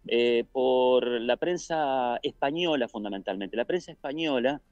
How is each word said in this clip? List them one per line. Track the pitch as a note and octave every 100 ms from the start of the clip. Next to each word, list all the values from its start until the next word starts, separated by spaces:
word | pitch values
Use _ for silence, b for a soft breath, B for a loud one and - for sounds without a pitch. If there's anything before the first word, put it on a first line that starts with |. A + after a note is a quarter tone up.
| -
Eh, | A#2 A#2+ A#2+ A2+
por | C3 B2+ B2+ B2+ B2+ A#2+
la | A#2+ A#2 A#2+
prensa | D#3+ F3 - D#3+ C#3+ C3 B2 A#2+
española, | C#3+ - C#3 D#3+ F3 D3 A#2
fundamentalmente. | A2 G#2 G2 G2 F#2+ F#2+ G#2+
La | B2
prensa | F3 E3+
española | D#3+ C#3+ D3+ D#3+ C3 B2 - _